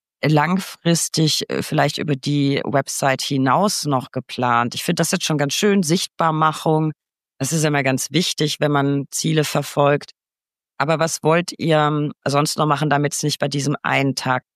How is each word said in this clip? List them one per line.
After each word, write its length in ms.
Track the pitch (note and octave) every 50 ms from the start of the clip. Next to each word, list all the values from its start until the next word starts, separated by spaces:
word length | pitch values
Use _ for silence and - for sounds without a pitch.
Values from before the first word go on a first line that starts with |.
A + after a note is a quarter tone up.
| _ _ _ - -
langfristig, 1200 | D3 D#3 D3 D3 D#3+ F#3 F#3+ - - - - - E3+ E3+ D#3+ - - - D#3 D#3+ D3+ - - - -
äh, 120 | - C3+ C3+
vielleicht 360 | - - D3+ C#3 D3 - -
über 180 | - D#3 C#3+
die 460 | C3 - C#3+ D3 C#3+ C#3 C#3 C#3 - -
Website 560 | - - C#3 C#3 - - - D3+ C3+ C3 B2+
hinaus 640 | - - C#3 C3+ C3 C3+ B2+ D#3+ G3 G#3+ - - -
noch 260 | D3 C#3 B2+ A#2 -
geplant? 640 | - B2+ - _ - - B2 B2 A#2+ A#2 A#2+ A#2+ -
Ich 100 | - -
finde 180 | - F3 - E3+
das 80 | -
jetzt 140 | - F3+ -
schon 120 | - D#3+
ganz 160 | C#3+ C#3+ C3+ -
schön, 300 | - - G#3+ G3+ G3+ F3
Sichtbarmachung. 1120 | C#3+ D#3+ D#3 - - _ - E3+ E3 D#3 D#3 D#3 D#3 D#3 - - E3 D#3 D#3 D#3+ D#3 D3+ _ _ _ _ _ _ _ _ -
Das 140 | C3+ - E3
ist 100 | D#3+ D3+
immer 180 | D#3 D3 C#3+ C3
ganz 280 | C3+ C3 C3 - -
wichtig, 480 | C3+ D#3+ F3+ - - - D#3 D3+ - -
wenn 120 | C#3+ D3 D3
man 320 | C#3+ C#3 C#3 C#3+ C#3+ C#3 -
Ziele 340 | - - - D#3+ D#3 D#3 D3
verfolgt. 680 | - - D3 C#3+ - - D3 C#3+ C#3+ D3 D3 - - - _ _ _ _ _ _ _ _ _ _ _ _ -
Aber 200 | C#3 D3+ D#3+ D3
was 240 | D#3+ D#3+ - - -
wollt 300 | D3+ D#3+ E3+ F3 - - -
ihr, 200 | - E3 D#3 D3+
ähm, 340 | D3+ D3 D3+ D3+ D3 C#3+ - _ -
sonst 300 | C#3 C3+ C#3+ D3+ - -
noch 100 | - D#3
machen, 220 | D3+ C#3+ C#3 D#3 D3+
damit's 320 | C#3+ C#3+ D3 C#3+ - - -
nicht 160 | D3 - -
bei 100 | C#3+ C#3+
diesem 280 | C#3+ D3 C3 C#3 D3 - -
einen 320 | - C3 C3+ C3+ C#3 C3
Tag 300 | - - C3+ B2+ B2+ - _ _